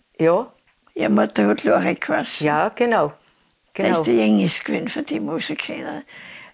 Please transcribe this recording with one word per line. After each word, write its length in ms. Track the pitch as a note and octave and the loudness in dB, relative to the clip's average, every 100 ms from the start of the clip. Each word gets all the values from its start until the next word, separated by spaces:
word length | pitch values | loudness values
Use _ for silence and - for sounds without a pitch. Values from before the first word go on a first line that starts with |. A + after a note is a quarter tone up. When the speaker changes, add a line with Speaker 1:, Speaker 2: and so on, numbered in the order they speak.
| _ _ | _ _
Speaker 1:
Ja. 320 | D#3+ F3+ B3 _ _ _ _ | 2 2 0 _ _ _ _
Speaker 2:
Ihre 160 | - G#3+ | -4 0
Mutter 380 | G#3 G#3+ G#3+ G#3 | 2 2 2 2
hat 160 | G#3 | 2
Lore 320 | G3 - F#3 F3+ | 2 2 0 -4
geheißen. 500 | - - A#3 - D3+ | -2 -4 -4 -4 0
Speaker 1:
Ja, 240 | D3+ F#3 | 0 0
genau. 440 | - A#3+ A3 D3+ - _ _ _ _ _ - | 0 0 2 0 -4 _ _ _ _ _ -4
Speaker 2:
Der 80 | G#3 | 0
Speaker 1:
Genau. 120 | E3+ | 2
Speaker 2:
ist 60 | D#3+ | 2
der 80 | A#3+ G#3+ | 2 4
jüngste 360 | G#3+ F#3 - | 4 2 -2
gewesen 240 | - - - | -4 -4 -4
von 160 | - D4 | -8 -6
den 200 | D#4 D4+ | -6 -4
Musikern. 760 | - - D4+ - - - - - - - - - | -6 -6 -8 -8 -8 -10 -12 -14 -20 -20 -20 -20